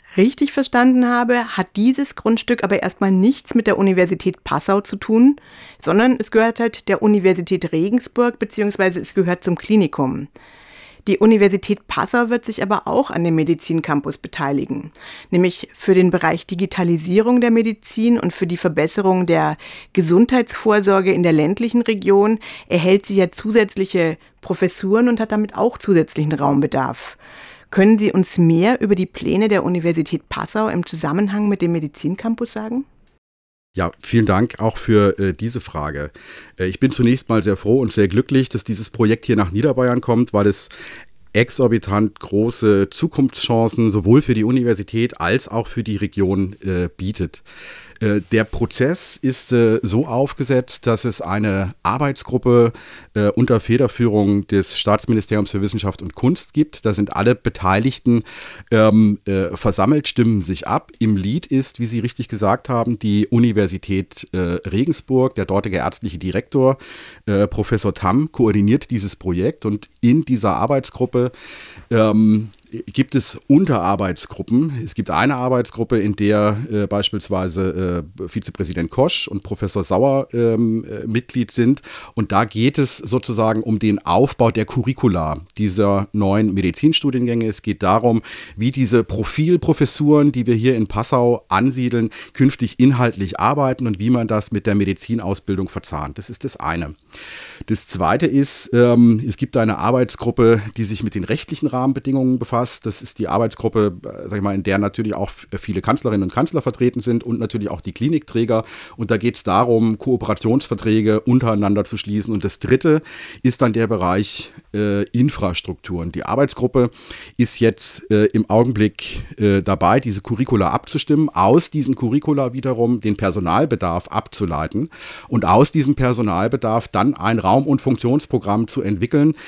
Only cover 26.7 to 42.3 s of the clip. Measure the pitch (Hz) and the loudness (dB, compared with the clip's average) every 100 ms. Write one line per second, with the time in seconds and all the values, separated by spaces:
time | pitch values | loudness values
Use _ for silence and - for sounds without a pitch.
26.7 | 135 127 - - - - - - - - | 0 -4 -6 -14 -20 -20 -20 -20 -20 -4
27.7 | - 202 220 214 190 175 - 165 165 202 | 4 6 6 2 0 0 2 4 4 2
28.7 | 254 202 190 185 - - 190 214 196 - | 2 0 0 -2 -6 -2 0 2 0 0
29.7 | 175 165 165 147 165 - - - 214 220 | 0 0 0 -2 -4 -6 -8 -6 -4 -2
30.7 | 175 170 165 160 175 208 202 208 196 175 | -4 -6 -6 -2 0 0 0 -2 0 0
31.7 | 170 151 - 151 185 226 226 233 214 220 | -2 -4 -6 -6 -4 -6 -6 -6 -8 -6
32.7 | 247 277 _ _ _ _ _ _ _ _ | -8 -8 _ _ _ _ _ _ _ _
33.7 | 92 85 - - 117 104 95 113 - 110 | -4 -4 -6 -2 0 2 2 0 -2 -4
34.7 | - - 104 101 - 98 85 110 120 - | -4 2 4 4 2 -2 -2 -6 -8 -8
35.7 | 80 76 71 73 - - - - - 92 | -8 -6 -6 -10 -12 -20 -20 -16 -6 -4
36.7 | - 135 - 120 131 - 113 98 95 104 | 0 -2 2 0 0 0 0 0 -2 0
37.7 | 131 120 - 101 101 - 135 127 - - | 0 2 0 2 2 2 0 0 -4 -6
38.7 | 104 110 - 107 117 - 117 92 101 143 | -8 -6 0 0 0 0 0 0 0 0
39.7 | 127 127 123 - 117 120 104 101 - - | 0 0 0 0 0 2 2 2 0 -6
40.7 | - - - - - - 107 123 - 120 | -14 -20 -20 -20 -20 -4 0 0 2 2
41.7 | 113 - 101 107 - - | 0 0 0 0 -4 -4